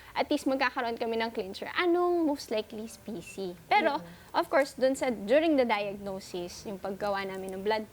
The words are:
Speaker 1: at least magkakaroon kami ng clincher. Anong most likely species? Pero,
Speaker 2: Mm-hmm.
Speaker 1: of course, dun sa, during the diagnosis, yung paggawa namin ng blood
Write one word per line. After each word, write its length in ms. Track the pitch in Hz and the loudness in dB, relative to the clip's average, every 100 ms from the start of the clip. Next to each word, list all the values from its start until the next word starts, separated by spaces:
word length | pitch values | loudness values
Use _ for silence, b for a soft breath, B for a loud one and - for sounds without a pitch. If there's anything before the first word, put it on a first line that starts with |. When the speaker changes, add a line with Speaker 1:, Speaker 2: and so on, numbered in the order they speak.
| B | B
Speaker 1:
at 160 | - - | -2 0
least 240 | 294 294 | 0 2
magkakaroon 480 | 262 269 - 233 233 | 2 2 0 -2 -2
kami 240 | 233 226 | -2 0
ng 80 | 226 | -2
clincher. 400 | 226 190 - - - | -2 -6 -8 -6 0
Anong 480 | 359 349 359 349 320 | 2 4 4 2 2
most 240 | 285 - | 0 -2
likely 400 | 220 220 220 220 | -4 -4 -8 -12
species? 640 | - - 202 - - 190 180 - | -12 -12 -10 -10 -8 -8 -6 2
Pero, 320 | 403 320 285 | 4 4 0
Speaker 2:
Mm-hmm. 320 | 170 - - | -6 -18 -4
Speaker 1:
of 160 | - 339 | -2 2
course, 240 | 320 277 | 4 2
dun 240 | - 254 269 | 2 2 2
sa, 160 | 254 | 0
during 400 | 214 202 277 330 | -2 4 6 6
the 80 | 285 | 4
diagnosis, 1040 | 240 208 208 202 202 190 - 180 175 - 226 | 4 2 -2 -6 -8 -8 -8 -8 -8 -10 -10
yung 160 | 190 | -8
paggawa 400 | 196 190 208 196 | -6 -4 -2 -2
namin 320 | 196 190 190 | -4 -6 -8
ng 80 | 190 | -4
blood 240 | 196 220 214 | 0 0 -2